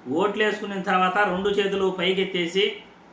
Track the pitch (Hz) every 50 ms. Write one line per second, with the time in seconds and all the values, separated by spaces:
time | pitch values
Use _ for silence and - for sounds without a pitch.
0 | - 123 135 165 196 208 202 214 214 214 196 - 214 202 196 190 180 202 190 185
1 | 185 185 - 202 208 190 180 185 196 208 202 208 196 196 196 196 190 190 185 180
2 | 175 185 190 190 190 190 - 180 170 165 175 190 208 226 - - - - - -
3 | - -